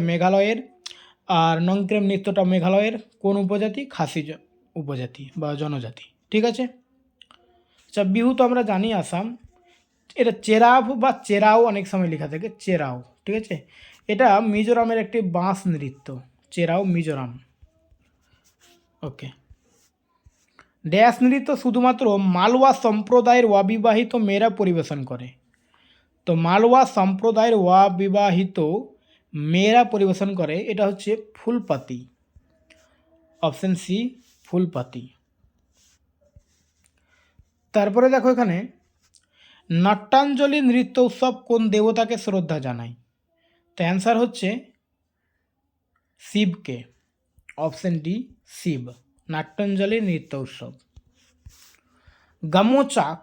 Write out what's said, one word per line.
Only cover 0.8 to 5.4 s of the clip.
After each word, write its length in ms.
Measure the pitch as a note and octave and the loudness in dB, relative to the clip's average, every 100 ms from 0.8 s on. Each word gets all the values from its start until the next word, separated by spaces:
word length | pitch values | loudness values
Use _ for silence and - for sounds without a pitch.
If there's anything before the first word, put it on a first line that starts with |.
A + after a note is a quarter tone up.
| - - _ _ - | -20 -20 _ _ -2
আর 280 | F3 E3 E3 F3 | 2 2 2 0
নংক্রেম 340 | G3 F#3+ G#3 G3 | 0 0 -2 0
নৃত্যটা 340 | G3 G3 G3 | -2 -2 0
মেঘালয়ের 520 | F#3 F#3 E3+ G3 G#3+ A3 - _ | 2 2 2 2 0 -4 -12 _
কোন 120 | G3 G3 F#3+ | -2 0 -2
উপজাতি? 360 | G3+ G#3+ C4+ C#4 - | -2 -4 -6 -10 -6
খাসি 260 | D3+ E3+ D3 | -6 -6 -10
জ-, 140 | D#3 _ _ _ E3+ | -14 _ _ _ -12
উপজাতি 480 | C#3+ C3+ B2 - C3+ | -8 -8 -10 -14 -16
বা 120 | F3+ | -8